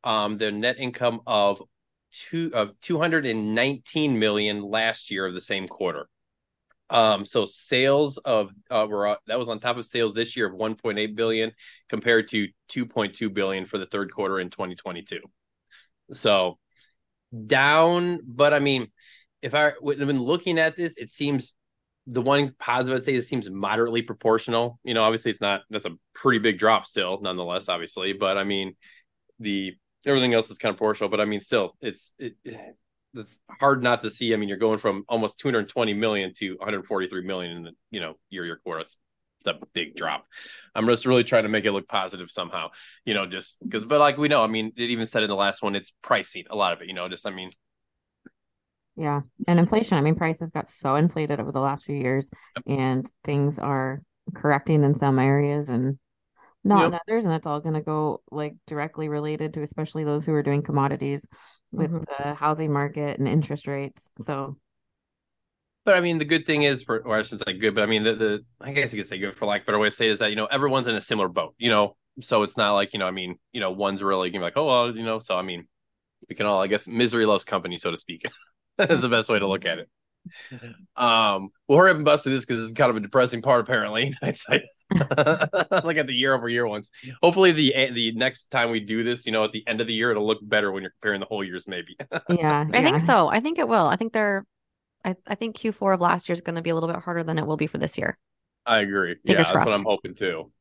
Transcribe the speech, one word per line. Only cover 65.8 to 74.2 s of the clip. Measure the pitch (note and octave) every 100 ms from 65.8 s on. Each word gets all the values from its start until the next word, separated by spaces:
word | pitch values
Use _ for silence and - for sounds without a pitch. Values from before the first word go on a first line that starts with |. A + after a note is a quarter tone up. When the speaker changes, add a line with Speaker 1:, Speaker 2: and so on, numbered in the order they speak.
Speaker 1:
But | -
I | F3+
mean, | F3 E3
the |
good | D3+ E3
thing | E3 D3+
is | C#3+ B2+
for, | - -
or | B2+ G#2+
I |
shouldn't | G#2 G#2 -
say |
good, | F#2+ A2
but | G#2
I | G#2
mean, | A2
the, | A2
the, | G#2+ A2 G#2 - _
I | -
guess | C#3 C3
you | A2
could | F#2+
say | F#2
good | G2
for | F#2 G#2
lack | G2+
of |
a | -
better | G#2
way | G#2+
to |
say | - A2+
it |
is | G#2
that, | G#2+
you |
know, | G#2+
everyone's | G#2+ C#3 C#3+ C3 A#2+
in |
a | G#2+
similar | - A2 F#2+
boat, | F2 D#2+ _
you | A#2+
know? | G#2+ G#2 _ _ -
So | - A2+
it's | G#2 -
not | G#2
like, | G2+ G2+
you | G2+
know, | F#2
I |
mean, | F#2+ F2+ F2 _
you | A#2+
know, | G2
one's | F#2 G2+ G2
really | G2 F#2+